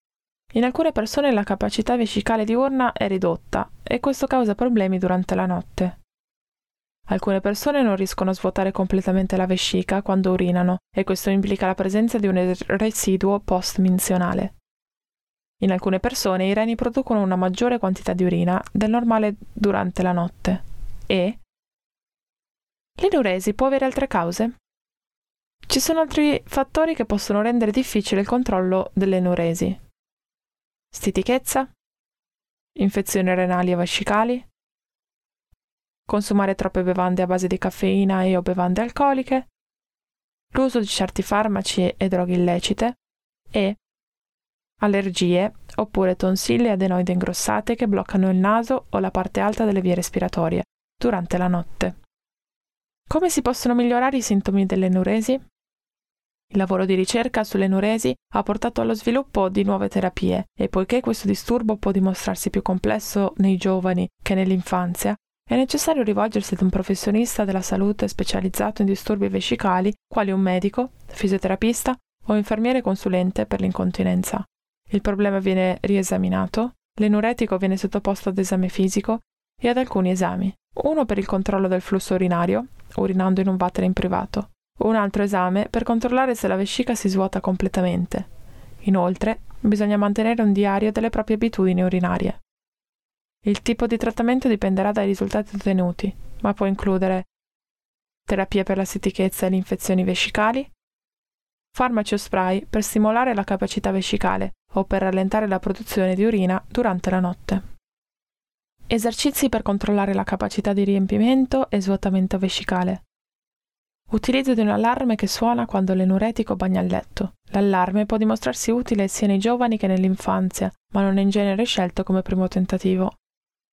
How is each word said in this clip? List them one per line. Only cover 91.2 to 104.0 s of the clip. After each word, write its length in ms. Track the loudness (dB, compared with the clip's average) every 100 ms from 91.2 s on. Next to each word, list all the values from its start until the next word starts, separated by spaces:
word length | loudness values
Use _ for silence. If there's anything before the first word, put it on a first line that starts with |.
| -2 0
abitudini 480 | 0 2 2 2
urinarie. 560 | 2 0 0 0 -2 -6 -14 _ _ _ _ _ _ _ _ _ -2
Il 160 | -2
tipo 240 | -2 -2 0
di 120 | 0
trattamento 500 | -2 -2 0 2 2
dipenderà 440 | 0 0 0 0
dai 140 | 0 0
risultati 500 | 0 -2 -2 -4 -4
ottenuti, 580 | 0 2 0 -2 -6 -6 -12 -4
ma 120 | -2 0
può 100 | -2
includere 600 | 0 0 0 0 -2 -4 _ _ _ _ _ _ _ _ _ -4
terapia 360 | -2 0 0
per 140 | 0 -2
la 80 | -2
stitichezza 600 | -4 -4 0 -2 0 0
e 40 |
le 40 | 0
infezioni 480 | -2 -4 0 0
vescicali, 640 | 2 0 -2 0 0 0 -6 -14 _ _ _ _ _ _ _ _ _
farmaci 440 | -2 0 0 0 -4
o 20 |
spray 480 | -2 0 0 0 -2
per 160 | -2
stimolare 540 | 0 2 2 2 2 0
la 80 |
capacità 480 | -2 -2 -2 -2 -2
vescicale 640 | -2